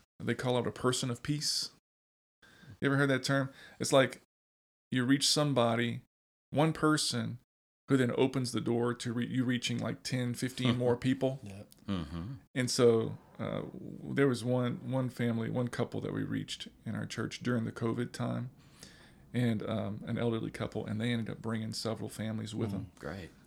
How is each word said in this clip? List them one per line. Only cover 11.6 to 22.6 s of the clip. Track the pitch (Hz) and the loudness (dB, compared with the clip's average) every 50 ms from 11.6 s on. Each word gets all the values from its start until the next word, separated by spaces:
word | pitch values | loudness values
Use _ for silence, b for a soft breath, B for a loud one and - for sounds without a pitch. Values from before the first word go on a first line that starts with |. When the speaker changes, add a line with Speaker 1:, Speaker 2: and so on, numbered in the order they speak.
| 104 - - - - - | -14 -16 -20 -12 -6 -4
Speaker 2:
Mm-hmm. | 98 90 80 69 85 85 82 110 139 - - _ - | -4 -2 -4 -4 -6 -6 -6 -8 -10 -12 -12 _ -4
Speaker 1:
And | 135 123 123 | -2 -2 0
so, | - - 123 117 113 113 113 107 110 - - - - - | 4 6 6 8 6 6 2 0 -4 -8 -12 -16 -10 -8
uh, | 113 104 - - | -6 -4 -4 -4
w-, | - - - - - - - - - 139 127 | -6 -8 -10 -12 -12 -12 -12 -10 -8 -4 0
there | 127 139 | 2 4
was | 139 123 110 110 | 4 2 0 0
one, | 123 123 127 123 120 113 - 123 | 0 0 0 0 0 -2 -4 -6
one | 120 127 131 127 123 | -4 -2 -2 -2 -2
family, | - - 120 120 113 113 113 113 | -2 -2 -2 0 0 0 -2 -2
one | 110 123 123 | -2 -2 -2
couple | 117 - - 113 - - 107 | -2 -2 -2 -4 -2 -4 -4
that | 104 98 98 | -4 -4 -2
we | 107 104 | -2 -2
reached | 101 110 107 101 - - - - - - - - | -2 -2 -4 -4 -6 -8 -10 -12 -14 -14 -12 -8
in | 113 107 | -6 -6
our | 107 107 | -4 -4
church | 107 - - 113 110 - - - | -6 -4 -4 -4 -4 -4 -4 -2
during | 120 123 117 113 | 0 0 0 0
the | 113 - | -2 -4
covid | - 120 113 113 117 123 120 - | -2 -2 -2 0 -2 -4 -4 -4
time, | - 123 120 120 117 123 123 - B B B B B B B B B B B B B B B - | -4 -4 -2 -2 -4 -4 -8 -10 B B B B B B B B B B B B B B B -2
and, | 120 123 117 113 101 - | 0 2 2 2 0 -2
um, | - 107 107 104 101 104 107 - | -2 -2 -2 -2 -4 -4 -6 -6
an | - 117 | -4 -2
elderly | - 117 117 113 113 113 107 | 0 0 0 0 0 -2 -4
couple, | - - 113 - - 110 - | -4 -4 -6 -4 -4 -4 -4
and | - 104 107 | -4 -4 -2
they | 113 120 | -2 0
ended | 120 117 110 101 | 0 -2 -2 -4
up | - - | -6 -8
bringing | - 113 113 110 110 110 110 | -6 -4 -4 -4 -4 -4 -6
several | - - 110 110 104 110 110 | -4 -4 -4 -4 -4 -6 -8
families | - - 104 110 110 110 110 104 117 | -6 -6 -4 -4 -4 -4 -6 -6 -4
with | 113 | -2